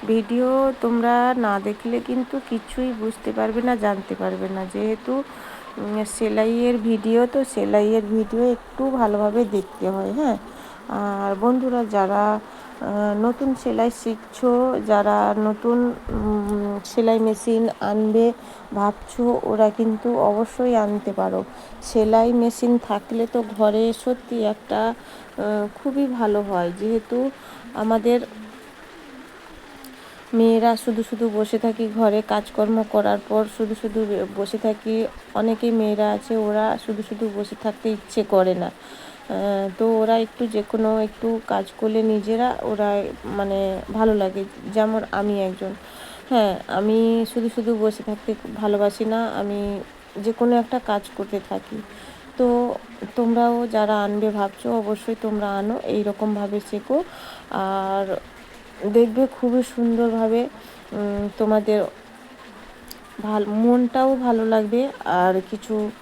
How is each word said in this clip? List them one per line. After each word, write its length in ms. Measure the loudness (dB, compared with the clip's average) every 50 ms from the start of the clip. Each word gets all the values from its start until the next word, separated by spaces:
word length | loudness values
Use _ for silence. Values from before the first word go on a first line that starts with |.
| 0
ভিডিও 640 | 2 2 2 2 2 0 2 2 4 4 4 4 2 2 0
তোমরা 340 | 0 0 2 2 4 4 4 4 4 4 2
না 240 | 2 2 0 0 0
দেখলে 360 | -2 -4 -6 -4 -4 -2 -2 -2
কিন্তু 360 | -2 -2 -2 -2 -2 -2 -4 -6 -4 -4
কিছুই 400 | -6 -6 -6 -6 -6 -4 -2 -2 -2
বুঝতে 380 | -4 -4 -6 -6 -4 -6 -6 -2
পারবে 280 | -2 -2 0 0 0 0
না, 140 | 0 0
জানতে 380 | 2 0 0 0 -2 -4 -8 -6
পারবে 340 | -4 -4 -4 -2 -4 -6 -6
না। 140 | -4 -6 -8
যেহেতু, 480 | -6 -4 -4 -2 -2 -2 -4 -4 -4 -4 -4 -4 -6 -12 -18 -16 -16 -16 -16 -16 -16 -10 -8
উম, 260 | -6 -4 -2 -4 -4
সেলাইয়ের 720 | -4 -4 -2 -2 0 2 2 2 2 2 2 2 2 2 2
ভিডিও, 480 | 2 2 0 2 2 2 4 4 4
তো 180 | 4 2 0 -2
সেলাইয়ের 580 | 0 -2 -2 -2 4 4 4 4 6 4 2 2
ভিডিও 400 | 2 0 0 0 0 0 2 2 2 2
একটু 380 | 0 -4 -16 -6 -2 -2 -2
ভালোভাবে 540 | 2 2 2 2 2 2 0 2 2 2 0
দেখতে 420 | 2 0 -4 -4 -4 -8 -4 -4 -2
হয়। 240 | -2 -2 -2 -4 -2
হ্যাঁ, 240 | 0 0 0 0 -2 -6 -14 -18 -18 -18 -18 -18 -18 -12 -8
আর 440 | -6 -4 -2 -2 -4 -2 -2 -2 -2 2
বন্ধুরা 440 | 2 2 2 2 0 0 0 -2 -2
যারা, 400 | 0 2 2 2 2 2 2 2 2
আহ, 840 | 2 0 -4 -10 -18 -18 -18 -18 -14 -10 -6 -4 -2 0 0 0 0 2 2
নতুন 320 | 0 0 0 0 -2 -2
সেলাই 360 | -2 -2 -2 0 2 2 0
শিখছো, 640 | 0 -2 -6 -6 -6 -6 -8 -18 -10 0 2 4 4 4 4 2 0 -2 0
যারা 480 | 2 2 4 4 4 4 4 4 2 2 2
নতুন, 400 | 0 0 0 0 0 0 2 2 2 0 -2 -4 -8 -6
উম, 680 | -4 -2 0 0 0 0 0 -2 -2 -2 -2 -4 -4 -6 -8
সেলাই 340 | -4 0 2 4 4 4 4
মেশিন 500 | 4 2 0 0 0 0 2 2 2 0 0 -2
আনবে 520 | -2 -2 0 2 2 4 4 6 4 4 2 -2 -12 -18 -18 -18 -16 -8 -4
ভাবছো, 680 | 0 0 0 0 -2 -12 -14 -4 0 2 2 2 2 0
ওরা 280 | 0 4 4 4 4
কিন্তু 380 | 4 2 0 0 0 0 0 0 2 4
অবশ্যই 560 | 4 4 4 2 0 -2 -2 -2 0 2 4
আনতে 360 | 2 2 2 0 -2 -2 -4 -2
পারো। 320 | -2 -2 -2 -2 -4 -4 -6 -12 -18 -18 -18 -18 -16 -14
সেলাই 500 | -2 2 2 4 6 6 6 6 6 4
মেশিন 460 | 4 4 2 0 0 2 4 4 2
থাকলে 480 | 2 0 -4 -4 -2 -4 -2 -2 -2
তো 160 | 0 -2 -2 -2 -2 0 2
ঘরে 340 | 2 4 4 4 2 2 0 -2 -2
সত্যি 320 | -2 -2 -2 -4 -8 -4 -2 0
একটা, 360 | 0 -2 -4 -6 -4 -2 0 0 0
আহ, 760 | -2 -6 -12 -20 -20 -20 -20 -16 -8 -4 -2 -2 0 -2 -2 -4 -6
খুবই 320 | -6 -6 -4 0 0 0
ভালো 360 | 0 0 0 0 2 2 0 0
হয়। 300 | 0 0 0 0 -2 -2 -2
যেহেতু 500 | -2 0 0 -2 -2 -2 -2 -2 -2 -2 -4 -8 -18 -20 -18 -18 -18 -12 -6
আমাদের 460 | -4 0 2 2 2 4 4 2 2 0 -4 -12 -18 -18 -18 -18 -20 -20 -20 -20 -20 -20 -20 -20 -20 -20 -20 -20 -20 -20 -20 -20 -20 -20 -20 -20 -20 -20 -20 -20 -20 -20 -20 -20 -20 -20 -20 -20 -20 -12 -2 2
মেয়েরা 420 | 4 6 6 6 6 4 4 2
শুধু 260 | 2 0 -2 -2 -2 -2
শুধু 280 | -4 -4 -2 -2 0 2
বসে 240 | 0 0 0 0 0
থাকি, 260 | 0 0 -2 0 -4 -4 0
ঘরে 260 | 2 4 4 4 2 0 0
কাজকর্ম 540 | -2 -2 -2 -4 -2 0 0 2 2 0 0 2
করার 280 | 2 2 2 2 0 0 -2 0
পর 160 | 0 0 0 0 -2
শুধু 180 | -4 -2 -2 -2 -4 -6
শুধু 180 | -4 -2 -2 -2 0 0 -2 -2 -4 -4
বসে 220 | -6 -4 -4 -4 -2
থাকি, 360 | 0 0 -2 -2 -2 -2 0 0 0 -2 -4 -10 -20 -8 -4
অনেকেই 360 | -2 0 0 0 0 0 2
মেয়েরা 420 | 2 2 2 2 2 2 2 0 0
আছে 240 | -2 -2 -2 -2
ওরা 420 | 0 0 0 2 2 2 2 0 -2 -4
শুধু 160 | -6 -6 -6 -6
শুধু 280 | -8 -6 -4 -4 -4 -4
বসে 200 | -4 -8 -8 -8 -6 -6
থাকতে 240 | -6 -6 -2 -2 -4
ইচ্ছে 320 | -4 -4 -6 -6 -2 -2 0
করে 320 | 4 4 4 4 4 2
না। 160 | 0 -2 -6 -8 -12 -20 -20 -18 -18 -18 -18 -20 -20 -10
আহ, 460 | -8 -4 -2 0 0 0 0 -2 -4 -2 0
তো 60 | 2 2 4 4
ওরা 180 | 4 4 4 2
একটু 280 | 2 -2 -2 -4 -4
যে 160 | -2 -2 -2 -4
কোনো 280 | -2 0 0 2 2 2 2
একটু 400 | 0 -2 -4 -4 -2 -2 -2 -2 -2
কাজ 180 | -2 -2 -2 -2 -4 -6 -4
করলে 240 | -2 0 2 2 2
নিজেরা 460 | 4 2 2 0 0 0 2 2 0 0 -2 -2
ওরা 400 | -4 -2 0 0 0 2 0 -2 -4 -8 -10 -10
মানে 560 | -8 -4 -4 -2 -2 0 0 0 -2 -2 -4 -6 -6 0
ভালো 220 | 2 4 4 4
লাগে। 300 | 4 2 0 -2 -4 -8 -8 -10 -14 -12 -4 0
যেমন 260 | 0 2 2 0 -2 -4 -4 -4
আমি 220 | -2 0 0 0 0
একজন, 320 | -2 -2 -4 -6 -8 -8 -8 -10 -14 -18 -18 -18 -18 -18 -18 -18 -6 0
হ্যাঁ, 300 | 2 2 4 2 0 -2 -6 -4
আমি 300 | -2 0 2 2 2 4 4 4 2 2 0 -2 -2
শুধু 140 | -2 -2 -2
শুধু 260 | -2 -2 -2 0 0
বসে 280 | 2 2 0 0 -2 -6
থাকতে 320 | -8 -8 -8 -6 -6 -6 -6 -8 -14 -8
ভালোবাসি 500 | -4 0 0 2 4 2 2 2 0 -2
না, 160 | -2 0 -2 -2 -2 -4 -4
আমি 400 | -4 -4 -4 -4 -4 -4 -4 -6 -8 -12 -18 -20 -20 -14 -12
যে 160 | -4 -4 -4 0
কোনো 240 | 2 2 4 4
একটা 220 | 4 2 0 -4 -4 -2
কাজ 160 | -2 -2 -2 -2 -6 -10
করতে 220 | -10 -8 -6 -6 -8 -6 -6
থাকি। 300 | -8 -8 -8 -8 -12 -12 -12 -12 -16 -18 -18 -18 -20 -20 -20 -20 -2 0
তো 80 | 2 4 4 2 2 0 -4 -6 -10 -14 -14 -14 -14 -8 -2
তোমরাও 500 | 0 2 2 4 4 4 4 2 2 -2
যারা 380 | 0 0 0 2 2 2 2 2
আনবে 260 | 0 0 0 0 0
ভাবছো, 380 | 0 0 -2 -2 -4 -6 -4 -2 0
অবশ্যই 440 | 0 0 -2 -4 -4 -4 -6 -6 -4 -2
তোমরা 260 | -2 -2 -2 -2 -2 -2 -2
আনো, 200 | -2 -2 -2 -4 -4
এই 180 | -2 -2 0 0
রকমভাবে 580 | -2 -2 -2 -2 -2 0 -2 -2 -2 -4 -6 -6 -4
শেখো। 340 | -8 -8 -4 0 0 0 0 -2 -10 -18 -18 -18 -18 -18 -16 -8
আর 540 | -4 -4 -2 -2 -2 -2 -2 0 0 -2 -2 -2 -4 -6 -8 -12 -20 -20 -20 -20 -20 -20 -20 -20 -16 -6 -6 2 6
দেখবে 340 | 6 6 6 4 2 0
খুবই 360 | 0 0 -2 -2 2 2 2 0
সুন্দরভাবে, 840 | 0 -2 -2 0 2 2 2 2 2 2 2 2 2 2 2 0 -2 -6 -14 -20 -20 -20 -20 -18 -10 -6
উম, 360 | -4 -4 -4 -2 -4 -4 -6 -2 -2
তোমাদের 460 | 2 2 4 2 4 2 2 2 2 0 -4 -14 -20 -20 -20 -20 -20 -20 -20 -20 -20 -20 -20 -20 -20 -20 -20 -20 -20 -20 -20 -20 -20 -20 -14 -10 -6
ভাল-, 260 | -2 0 0 0 0
মনটাও 680 | 0 2 4 6 6 6 4 2 2 2 4 4 2
ভালো 280 | 2 2 2 2 2 2
লাগবে 420 | 2 2 2 2 2 2 2 0 0 -4 -6 -4
আর 300 | 0 2 4 4 4 4 2 -2 -4
কিছু 400 | -10 -10 -6 -4 -2 -2 -2 -4 -6 -10